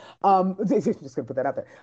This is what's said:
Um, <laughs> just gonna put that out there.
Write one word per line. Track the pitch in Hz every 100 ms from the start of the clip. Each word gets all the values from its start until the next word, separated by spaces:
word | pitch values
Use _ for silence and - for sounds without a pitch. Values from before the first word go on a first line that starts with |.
| - -
Um, | 196 190 185 185
<laughs> | 190
just | - 143 - 139
gonna | - 120
put | 131
that | 135
out | 135
there. | - -